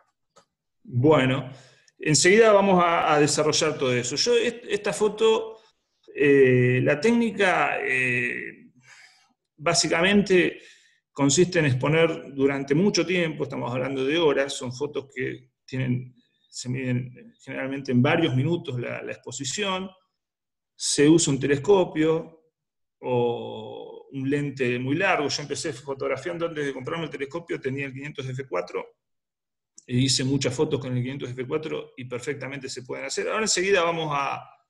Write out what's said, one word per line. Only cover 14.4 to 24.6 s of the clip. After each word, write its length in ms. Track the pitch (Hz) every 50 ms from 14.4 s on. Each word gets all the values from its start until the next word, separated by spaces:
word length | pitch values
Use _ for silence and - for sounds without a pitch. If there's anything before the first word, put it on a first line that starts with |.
| 139 139 -
son 180 | - 131 127
fotos 380 | 127 127 147 143 - 139 127 - -
que 380 | - 131 135 127 127 - _ _ _ _
tienen, 500 | - - 131 131 127 123 120 - - - _ _ _ _ _ _ _
se 200 | - - - 123
miden 680 | 127 131 131 127 123 120 123 - - - - - - _
generalmente 500 | _ 131 135 135 135 135 135 135 135 -
en 120 | 127 123 123
varios 340 | 147 165 170 160 151 127
minutos 420 | 127 135 156 175 170 - - 123 123
la, 240 | 120 123 120 117 113
la 100 | - 113
exposición, 760 | - _ 120 123 - 143 131 - - 202 196 190 185 190 190 190 _ _ _ _ _ _ _ _ _ _ _ _ _ _ _ _
se 340 | _ - - - - 143 147
usa 240 | 160 170 160 - 139
un 80 | 127
telescopio 1120 | 135 139 143 139 131 196 208 190 180 - - 156 156 160 160 165 165 - - _ _ _ _ _ _ _ _ _ _ _ _ _
o 1080 | - 131 127 123 120 120 120 117 113 117 113 110 107 117 117 113 113 - - - - - -
un 160 | 139 131 135
lente 500 | 143 147 143 143 131 127